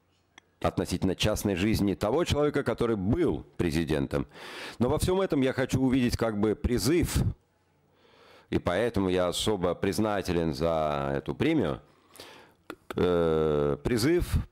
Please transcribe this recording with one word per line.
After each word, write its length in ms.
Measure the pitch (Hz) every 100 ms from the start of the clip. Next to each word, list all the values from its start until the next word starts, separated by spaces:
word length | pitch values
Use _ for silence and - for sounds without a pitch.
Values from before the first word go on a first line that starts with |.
| _ _ _ _ _ -
относительно 540 | 85 - 90 90 95 85
частной 400 | 107 101 107 90
жизни 380 | 104 107 101
того 320 | 87 104 139 175
человека, 380 | 147 147 143
который 320 | 127 113 117 110
был 500 | 92 151 147 71 - -
президентом. 680 | 87 76 78 76 69 71 64 - - - - -
Но 120 | 123
во 100 | 147
всем 220 | - 185
этом 200 | 190 151
я 120 | 131
хочу 280 | 123 127 -
увидеть 360 | 131 131 123 -
как 220 | 113 104
бы 160 | 107 101
призыв, 680 | - 120 117 170 - - - - _ _ _ _ _ _ _ - - - -
и 100 | 87
поэтому 500 | - 90 120 101 95
я 180 | 90 90
особо 460 | 82 110 104 87
признателен 800 | 82 98 90 107 101 90 85 82
за 600 | 67 82 80 76 73 69 69
эту 180 | -
премию, 460 | 69 131 160 85 64 - _ _ - - - - _ - - - -
э, 840 | 87 87 82 80 78 73 73 71
призыв 420 | - 120 127 175 165 - -